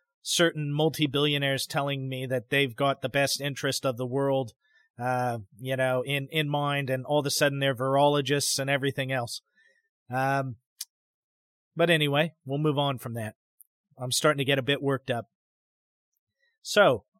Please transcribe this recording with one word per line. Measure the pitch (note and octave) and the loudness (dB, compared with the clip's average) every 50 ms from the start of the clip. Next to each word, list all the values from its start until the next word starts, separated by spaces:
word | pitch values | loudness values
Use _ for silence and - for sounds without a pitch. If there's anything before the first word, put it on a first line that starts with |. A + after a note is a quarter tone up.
| _ _ _ _ | _ _ _ _
certain | - - - - E3+ E3 - D3+ D3 C#3+ | -6 -2 2 2 2 2 2 -2 -4 -2
multi-billionaires | C#3+ D3+ D#3 D#3+ - - D#3 C#3 B2 C#3+ D3 D3 C#3+ C#3+ C#3 C#3 C3+ C3 - | 0 2 2 2 2 2 0 2 2 2 2 2 2 0 0 0 -2 -2 -4
telling | - - D3+ C#3 C#3+ C#3 C3+ C3+ C3 | -4 -2 -2 -2 -2 -4 -4 -6 -6
me | C3 B2+ C3 | -6 -6 -4
that | B2 C3 B2+ A2 - | -2 -4 -4 -2 0
they've | C#3 C#3 C#3+ B2+ A2+ | 2 2 2 0 0
got | - C#3+ C#3 C3+ - | 0 0 0 0 0
the | - A#2 | -4 -2
best | - C#3+ C#3 C3+ - - | 0 2 2 2 0 -2
interest | C#3 C#3+ C3+ - - C#3 B2+ - - | -4 -6 -6 -4 -4 -4 -4 -2 -2
of | C#3 A#2+ | -4 -2
the | A#2 B2+ | -2 -6
world, | B2 B2 C#3 C#3 C#3 C3+ C3+ C3 A2 - _ _ _ _ _ _ _ _ A#2+ | -4 -2 0 0 2 0 0 -2 -4 -10 _ _ _ _ _ _ _ _ -6
uh, | A#2+ B2+ B2+ B2 B2 B2 A#2 A2+ G2 _ - | -4 -2 0 0 0 -2 -2 -6 -10 _ -18
you | G2 B2+ C3 C3 | -10 -6 -4 -2
know, | C3 C3 C3 B2+ B2+ A#2+ | 0 0 2 0 0 -2
in, | C3+ C#3+ C#3 C3+ - | -2 -2 -4 -4 -2
in | - D#3 D3+ D3 | -2 -2 -2 0
mind, | D3 D3 C#3+ C#3+ C#3+ C#3+ C#3 B2+ | 0 0 0 0 0 -2 -2 -2
and | C3 B2+ B2+ | -2 -4 -2
all | - D3 D3 | 0 0 0
of | C3+ | 0
a | C#3+ | 0
sudden | - - D3+ C#3+ C#3 C#3 | 0 2 2 2 2 2
they're | C#3 C3+ C3 | 0 0 0
virologists | A2+ C3 C3+ C3+ C#3 C#3+ D3 D3 D3 C3+ B2+ C#3+ C#3+ - - - C#3+ | 0 0 2 4 4 4 4 4 2 0 0 0 0 0 -2 -2 -2
and | C3+ C#3 | 0 0
everything | C#3+ C3+ C3+ C#3 C3 D3 C3 C3 | 0 0 0 -2 -2 -2 -4 -2
else. | C3+ B2+ A#2 - - - _ _ _ _ _ _ _ _ _ _ _ _ _ - B2 | -2 -4 -4 -6 -10 -14 _ _ _ _ _ _ _ _ _ _ _ _ _ -6 -4
Um, | C3 C3+ C3+ C#3 C#3 C3+ C3 A2+ - _ _ _ - - _ _ _ _ _ _ _ _ _ _ _ _ _ _ _ _ _ - | -2 0 0 0 0 -2 -4 -8 -12 _ _ _ -16 -16 _ _ _ _ _ _ _ _ _ _ _ _ _ _ _ _ _ -2
but | D#3 E3+ E3+ | 0 2 4
anyway, | E3+ D#3 D3+ C#3+ C#3 D3 E3 E3 - _ - | 4 4 2 2 2 2 0 0 -4 _ -8
we'll | B2+ C#3 D3 | -6 -4 0
move | D3+ D3+ C#3 | 0 2 2
on | C#3+ C#3+ C#3 C3 A#2 | 2 0 0 -2 -4
from | - B2 A2+ | -8 -8 -8
that. | A#2 A2 G#2 - _ _ _ _ _ - _ _ _ _ _ _ | -8 -8 -10 -12 _ _ _ _ _ -20 _ _ _ _ _ _
I'm | - B2+ B2+ | -10 -6 -4
starting | - - - D3+ D3 C#3 | -2 2 2 2 2 2
to | C#3 | 2
get | C#3+ C#3 C3+ | 2 0 0
a | A#2+ | 2
bit | C#3 C#3+ C3+ C#3+ | 0 -2 0 0
worked | C#3 C3+ B2+ - - | -2 -2 -2 -2 -4
up. | A#2+ A#2 - _ _ _ _ _ _ _ _ _ _ _ _ _ _ _ _ _ _ _ _ _ _ _ _ _ _ _ | -4 -4 -6 _ _ _ _ _ _ _ _ _ _ _ _ _ _ _ _ _ _ _ _ _ _ _ _ _ _ _
So, | - - - G#3+ G3 D#3 B2+ G2+ _ _ _ | -8 0 4 6 6 6 6 4 _ _ _